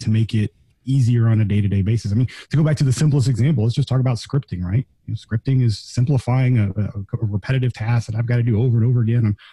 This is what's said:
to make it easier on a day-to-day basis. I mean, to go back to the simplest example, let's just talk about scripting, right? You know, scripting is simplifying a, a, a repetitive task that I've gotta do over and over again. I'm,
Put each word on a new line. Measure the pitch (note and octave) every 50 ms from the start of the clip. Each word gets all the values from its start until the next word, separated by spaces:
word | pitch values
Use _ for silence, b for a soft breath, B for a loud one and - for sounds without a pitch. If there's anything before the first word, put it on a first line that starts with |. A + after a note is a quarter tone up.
to | - G#2+
make | G#2+ A2 A2+ - -
it | A2 G#2 - _ _ _ _ _ _ -
easier | B2 C3+ C#3 B2 A2+ B2 A#2+ A2+ A2+
on | A2+ G#2+
a | G#2+
day-to-day | G2 G2+ G#2 G2+ G2 G2+ G2
basis. | F#2 G2+ A#2 A2+ - G#2
I | G2+
mean, | A#2 C3 B B B B B
to | -
go | C#3+ E3+
back | D#3 D3+ -
to | D3+
the | C3
simplest | B2 - D#3 D3+ C#3 D3 A#2 C3+
example, | B2+ G#2+ A#2+ D#3 D#3+ A#2+ G#2+
let's | A#2+ -
just | C#3+ C3+ -
talk | B2 C3
about | B2 C3 A#2+
scripting, | A2 - - - C#3+ - - - F2 F2
right? | F2+ G2 B2+ - _ _ _ -
You | - A2
know, |
scripting | - - - - A#2 - C3+ C3+ C3
is | B2 A2+ G2+ -
simplifying | - - - - B2 A#2+ C#3+ B2 - - B2 C3 C3 B2+ B2+ A2+
a, | G#2 G2
a, | F#2+ G#2+ G2+ F#2+ - G#2 G2 - - -
a | A2+
repetitive | G#2 G#2 G#2 - - C3 C3 B2+ A#2+
task | - - A2+ A2 A#2+ A#2 -
that | - A2
I've | A2+ A#2
gotta | A#2 A#2+ A#2+
do | A#2+ B2 A2+ G2+
over | B2 C3 A#2 A#2
and | A2
over | B2+ B2+ B2
again. | A2+ A2 A#2 A#2+ A2+
I'm, | G#2 G#2 B B B